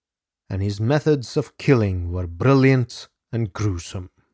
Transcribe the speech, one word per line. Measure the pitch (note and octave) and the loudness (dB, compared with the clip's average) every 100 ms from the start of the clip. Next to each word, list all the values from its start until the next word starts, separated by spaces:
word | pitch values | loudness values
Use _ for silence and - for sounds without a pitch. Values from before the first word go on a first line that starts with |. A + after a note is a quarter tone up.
| _ _ _ _ - | _ _ _ _ -8
and | G2 | -4
his | G2+ G2+ | -4 -2
methods | A2 D3 - D3 A2+ - | 0 0 2 0 -2 -6
of | C3 - | -6 -4
killing | - C3 G#2 F#2 F2 | 2 4 4 -2 -4
were | F2+ F2+ | -6 -6
brilliant | E2+ B2+ C3+ C3 C3 A#2+ - - _ _ | 0 4 6 6 4 0 -8 -20 _ _
and | A#2 A2 | -6 -6
gruesome. | - G#2 F2+ - G2+ F2+ _ _ | -4 -4 -4 -8 -12 -12 _ _